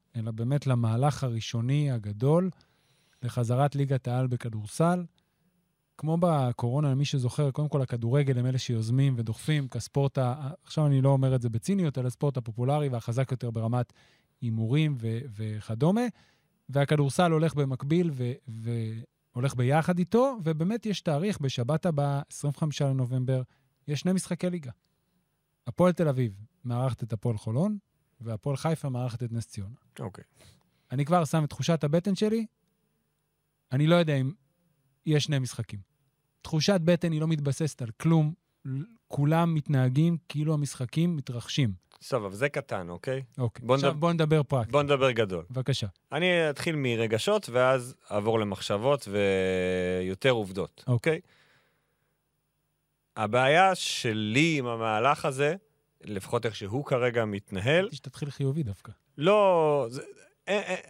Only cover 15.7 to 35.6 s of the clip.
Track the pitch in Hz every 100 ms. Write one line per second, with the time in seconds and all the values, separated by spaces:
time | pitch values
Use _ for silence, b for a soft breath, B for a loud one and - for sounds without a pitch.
15.7 | 110 156 214 247 b b b b _ -
16.7 | 139 139 151 139 - 175 156 160 143 135
17.7 | 131 143 170 175 131 120 127 120 113 113
18.7 | 117 110 113 - _ _ 123 135 123 123
19.7 | 156 156 180 175 233 269 233 165 156 175
20.7 | 233 214 185 170 147 208 165 139 127 117
21.7 | 156 180 143 143 139 - - 143 - 156
22.7 | - 139 135 123 127 127 131 127 _ _
23.7 | _ - 143 180 190 - 175 180 175 131
24.7 | - _ _ _ _ _ _ _ _ -
25.7 | - 180 175 156 131 117 98 110 _ 120
26.7 | 120 131 107 113 110 120 107 110 117 202
27.7 | 208 - _ _ - 113 110 147 135 160
28.7 | 156 143 123 127 110 120 117 - 104 98
29.7 | 127 _ - 117 - - b b b _
30.7 | _ _ 127 143 175 151 160 147 - 135
31.7 | 165 147 170 202 190 214 226 220 _ _
32.7 | _ _ _ _ _ _ _ _ _ _
33.7 | 131 156 175 160 139 131 190 _ _ _
34.7 | _ _ _ 160 147 156 139 123 -